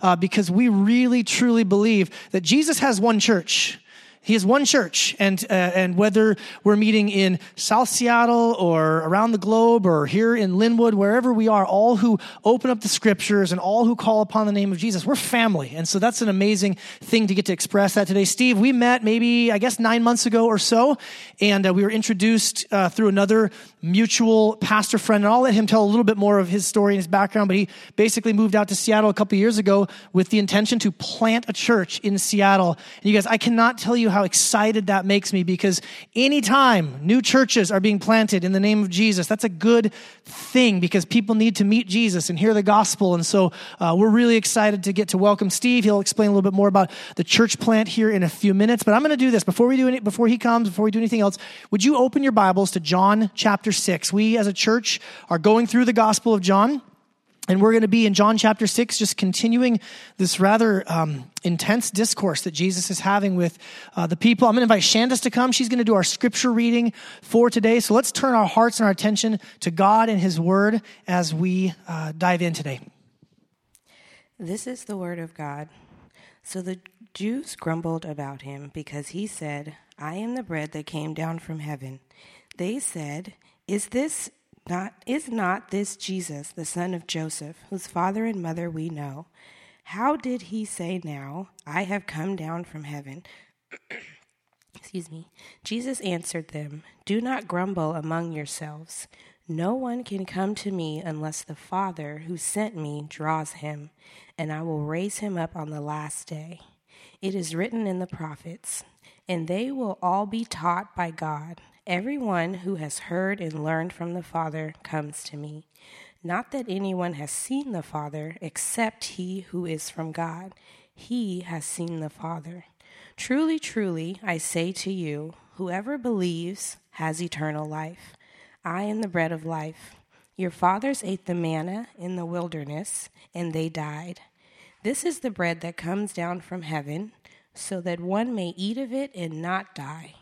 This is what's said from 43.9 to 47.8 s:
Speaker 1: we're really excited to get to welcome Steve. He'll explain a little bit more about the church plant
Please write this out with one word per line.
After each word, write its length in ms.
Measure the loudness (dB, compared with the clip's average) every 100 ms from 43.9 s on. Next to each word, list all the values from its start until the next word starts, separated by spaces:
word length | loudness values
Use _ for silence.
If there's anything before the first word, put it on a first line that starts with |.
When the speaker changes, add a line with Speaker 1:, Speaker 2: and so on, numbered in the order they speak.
| 4
Speaker 1:
we're 120 | 4
really 260 | 6 6 4
excited 480 | 2 2 2 2 -2
to 60 |
get 180 | -2 0
to 80 | 2
welcome 320 | 4 4 0
Steve. 360 | 0 2 4 4
He'll 160 | 2
explain 260 | 2 2 4
a 40 |
little 80 | 4
bit 140 | 4 4
more 120 | 4
about 240 | 4 2 -2 -16 -4
the 80 |
church 340 | -2 4 2 2
plant 280 | 2 2